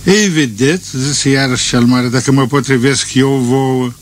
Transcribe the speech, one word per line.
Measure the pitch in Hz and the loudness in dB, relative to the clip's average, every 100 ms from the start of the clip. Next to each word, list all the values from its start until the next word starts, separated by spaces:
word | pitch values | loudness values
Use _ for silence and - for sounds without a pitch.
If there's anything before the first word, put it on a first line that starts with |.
„Ei, | - 202 208 | 2 2 2
vedeți”, | 156 139 101 135 180 - 135 | 0 -2 0 0 0 -4 -6
zise | 135 143 139 | -4 -2 0
iarăși | 135 135 123 - | 0 0 -2 -2
cel | 123 120 | 2 2
mare, | 127 123 | 2 0
„dacă | 127 123 | -2 0
mă | 135 127 | 0 2
potrivesc | 143 127 131 131 127 - | 0 0 0 2 -2 -2
eu | 131 135 | 0 2
vouă | 135 120 135 135 131 127 120 | 0 0 0 0 -2 -4 -8